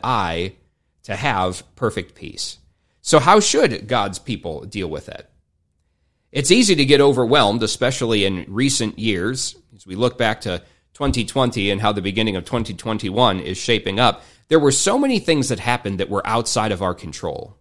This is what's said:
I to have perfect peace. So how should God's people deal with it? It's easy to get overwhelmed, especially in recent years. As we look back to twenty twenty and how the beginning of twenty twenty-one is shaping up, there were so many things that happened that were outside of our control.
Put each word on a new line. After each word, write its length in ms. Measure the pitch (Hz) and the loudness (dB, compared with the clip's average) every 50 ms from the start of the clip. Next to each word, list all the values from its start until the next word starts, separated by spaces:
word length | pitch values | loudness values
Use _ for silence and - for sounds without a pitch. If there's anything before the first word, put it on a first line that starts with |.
| - | -4
I 520 | 117 127 110 95 85 82 85 87 95 - _ _ _ _ _ _ _ _ _ _ | -2 0 0 0 -2 -2 -4 -4 -6 -8 _ _ _ _ _ _ _ _ _ _
to 120 | - 101 | -10 -8
have 480 | 98 120 143 120 95 92 92 92 - - _ _ | -4 -2 0 0 0 0 -2 -2 -6 -12 _ _
perfect 380 | - 127 110 - 107 90 - _ | -4 -4 -4 -2 -4 -10 -10 _
peace. 440 | - - 104 - - - - - _ _ _ _ _ _ _ _ _ | -16 -16 -16 -12 -10 -10 -10 -12 _ _ _ _ _ _ _ _ _
So 200 | _ - - 151 | _ 4 4 6
how 200 | 127 156 196 214 | 6 8 6 6
should 480 | 202 - - 415 294 175 113 - - 107 | 6 4 4 4 4 2 2 -2 -4 -2
God's 300 | 127 120 101 101 92 - | -2 0 0 -2 -4 -10
people 480 | - - 113 - - 85 78 73 71 | -6 -6 -8 -6 -6 -8 -8 -8 -12
deal 220 | 101 - 101 92 82 | -10 -8 -6 -6 -6
with 200 | 78 73 - - | -6 -8 -10 -12
it? 220 | - - - _ _ _ _ _ _ _ _ _ _ _ _ _ _ _ _ _ _ _ _ _ | -18 -18 -20 _ _ _ _ _ _ _ _ _ _ _ _ _ _ _ _ _ _ _ _ _
It's 200 | - 135 139 - | -6 -4 0 2
easy 240 | 175 240 247 196 185 | 2 2 4 2 2
to 100 | 151 139 | 2 4
get 160 | 131 147 143 | 4 6 6
overwhelmed, 640 | 143 143 135 123 123 113 135 147 120 101 104 120 110 | 6 4 4 2 2 2 4 4 4 2 2 0 -2
especially 640 | 104 - - 127 123 131 - 127 113 113 107 98 | -4 -2 -2 -2 -2 -2 -2 -2 0 0 2 2
in 180 | 95 95 90 - - | 0 -2 -4 -8 -8
recent 500 | 98 110 135 139 135 - 117 107 - - | -4 0 0 0 0 0 -2 -4 -6 -4
years. 580 | 107 113 101 87 90 110 127 131 - - - - _ _ _ | -4 -2 -2 -2 -2 -4 -4 -4 -6 -8 -10 -14 _ _ _
As 120 | 104 - | -20 -16
we 80 | 98 92 | -12 -4
look 240 | 98 120 123 - - | -2 0 -2 0 0
back 240 | 120 107 107 - - | 0 0 0 -2 -4
to 200 | 110 90 82 - _ _ _ _ _ _ | -6 -6 -6 -8 _ _ _ _ _ _
twenty 320 | - 143 139 131 131 110 | -4 -2 0 0 0 -2
twenty 460 | 95 - 139 131 120 120 117 98 101 | -2 0 0 0 2 0 0 0 0
and 100 | 101 98 | 0 0
how 120 | 104 104 107 | 0 0 -2
the 100 | 101 90 | 0 -4
beginning 340 | 98 95 110 110 110 98 | -2 -2 0 0 0 -2
of 80 | 92 85 | -4 -6
twenty 300 | - - 120 110 - 98 | -4 -4 -4 -4 -4 -8
twenty-one 640 | 85 - 113 110 104 - 98 95 110 123 117 95 92 | -10 -6 -6 -6 -4 -4 -4 2 2 4 4 2 0
is 160 | - - 95 | -4 -6 -8
shaping 420 | - - - 117 104 - - 95 104 | -6 0 0 0 0 0 -2 0 4
up, 240 | 123 117 101 - - - - _ _ _ | 2 2 2 0 -10 -20 -20 _ _ _
there 120 | 156 160 | 4 6
were 100 | 147 139 | 6 6
so 280 | 139 - - 196 214 262 | 4 4 0 2 2 2
many 200 | 285 269 254 202 | 2 2 0 0
things 300 | - - 165 147 127 - | 2 2 0 2 2 -2
that 100 | 123 95 | -2 -4
happened 400 | 90 120 120 120 - 104 98 90 | 0 -2 -2 -2 -2 -4 -2 -2
that 120 | 98 95 | -4 -2
were 160 | 101 98 - | -2 -4 -2
outside 440 | - 113 117 113 - - 117 107 110 | 0 -2 -2 -2 0 -2 0 0 0
of 120 | 101 87 95 | -2 -2 -2
our 120 | 92 87 | -2 -2
control. 640 | - - 78 76 - - 85 69 - - - - _ | -4 -10 -14 -12 -8 -8 -8 -8 -8 -12 -14 -18 _